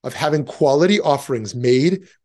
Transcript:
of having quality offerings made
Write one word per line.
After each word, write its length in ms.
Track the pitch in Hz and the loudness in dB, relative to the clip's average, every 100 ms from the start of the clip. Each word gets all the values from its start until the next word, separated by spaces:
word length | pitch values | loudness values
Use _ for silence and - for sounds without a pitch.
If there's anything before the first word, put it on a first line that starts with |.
of 100 | 135 | -14
having 300 | - 151 151 | -6 -2 -2
quality 560 | 135 - 147 143 180 208 | -4 -2 2 4 2 2
offerings 520 | 151 139 - 123 107 | 0 -2 -2 -8 -6
made 540 | 120 120 123 160 190 - _ | -4 0 2 2 -2 -8 _